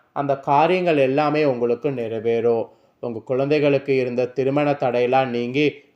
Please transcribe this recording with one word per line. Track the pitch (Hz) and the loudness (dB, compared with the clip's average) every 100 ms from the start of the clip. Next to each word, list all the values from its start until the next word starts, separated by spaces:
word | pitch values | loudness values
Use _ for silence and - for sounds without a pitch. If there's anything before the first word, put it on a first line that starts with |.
| _ | _
அந்த | 147 143 135 | -6 -4 -4
காரியங்கள் | - 143 165 185 175 151 | 2 2 4 2 0 2
எல்லாமே | 131 135 151 151 | 2 2 0 2
உங்களுக்கு | 151 123 120 120 156 | 0 0 -2 -2 -4
நிறைவேறும். | 127 113 113 117 117 117 117 107 - _ _ | -4 -6 -4 -2 0 2 0 -4 -12 _ _
உங்க | 120 113 | -10 -10
குழந்தைகளுக்கு | - 131 139 151 143 139 139 131 | -6 -2 0 2 2 0 0 0
இருந்த | 127 120 123 | 0 -2 -2
திருமண | - 131 143 147 | -2 0 0 0
தடையெல்லாம் | 139 131 120 123 131 131 | 0 0 0 2 2 0
நீங்கி | 120 120 131 147 - _ | -2 -2 0 0 -2 _